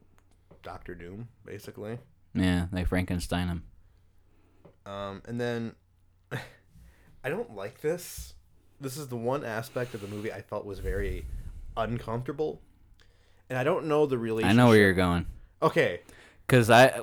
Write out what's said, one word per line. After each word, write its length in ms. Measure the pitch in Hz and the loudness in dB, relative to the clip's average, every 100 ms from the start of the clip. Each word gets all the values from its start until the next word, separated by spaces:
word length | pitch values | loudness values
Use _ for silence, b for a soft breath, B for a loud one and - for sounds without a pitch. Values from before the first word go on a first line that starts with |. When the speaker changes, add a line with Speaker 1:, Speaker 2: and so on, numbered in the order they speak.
| _ _ _ _ _ 82 | _ _ _ _ _ -20
Speaker 1:
Doctor 320 | 87 90 - | -16 -14 -14
Doom, 340 | 87 85 101 117 _ | -14 -14 -14 -16 _
basically. 540 | - 98 - 104 104 120 - _ _ | -16 -16 -14 -14 -12 -12 -14 _ _
Speaker 2:
Yeah, 360 | - 92 87 87 | -2 2 2 -2
they 120 | 90 | -2
Frankenstein 640 | 90 92 90 87 - 87 90 | -2 0 -2 -4 -4 -4 -4
him. 160 | 87 - - - _ _ _ _ _ _ _ - _ - | -6 -10 -20 -20 _ _ _ _ _ _ _ -20 _ -14
Speaker 1:
Um, 340 | 101 101 98 - | -10 -10 -10 -10
and 120 | 120 | -6
then, 360 | 120 117 113 - _ _ | -4 -4 -6 -12 _ _
<laughs> 300 | _ _ - 123 - - _ b b b b b | _ _ -12 -12 -12 -20 _ b b b b b
I 40 | 131 | -8
don't 260 | 185 233 | -6 -8
like 280 | 104 101 - | -10 -12 -6
this. 500 | 151 170 - - - - _ _ _ - | -6 -6 -8 -14 -16 -18 _ _ _ -14
This 160 | 135 139 | -12 -10
is 120 | 139 | -10
the 80 | 120 | -6
one 280 | 117 139 | -4 -4
aspect 480 | 120 110 120 127 123 | -4 -6 -6 -6 -6
of 60 | 107 | -8
the 80 | 98 | -10
movie 240 | 104 104 | -8 -8
I 80 | 92 | -10
felt 240 | - 104 | -10 -10
was 140 | 101 92 | -8 -8
very 480 | 92 95 98 92 - B B B - - | -4 -2 -2 -4 -8 B B B -10 -4
uncomfortable. 840 | 110 120 113 117 127 147 156 - - _ _ _ - _ _ _ - | -4 -4 -4 -6 -6 -4 -4 -6 -16 _ _ _ -20 _ _ _ -8
And 80 | 127 | -2
I 60 | |
don't 200 | 135 180 160 | 0 0 2
know 200 | 151 151 | 2 2
the 100 | 127 | 2
relationship. 380 | 113 110 95 | 0 0 4
Speaker 2:
I 20 | 113 | 6
know 120 | 123 | 10
where 100 | 107 | 10
you're 160 | 101 | 8
going. 320 | 90 90 87 85 - - - | 6 2 2 -2 -10 -18 0
Speaker 1:
Okay. 400 | 156 170 117 87 - b b b - | 0 2 0 -2 -12 b b b 4
Speaker 2:
'Cause 220 | 127 113 | 4 8
I, 300 | 117 131 117 | 10 8 6